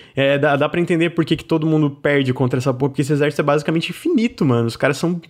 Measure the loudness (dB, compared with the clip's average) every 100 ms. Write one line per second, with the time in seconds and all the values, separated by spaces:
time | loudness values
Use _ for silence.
0 | -10 -2 0 2 2 2 0 -2 0 0
1 | 0 0 0 -2 0 -2 2 2 2 0
2 | 0 2 2 0 0 0 -2 -2 -2 -2
3 | -2 0 0 0 0 0 0 -2 -4 -6
4 | -2 0 0 0 2 2 0 0 -2 0
5 | -2 -4 -8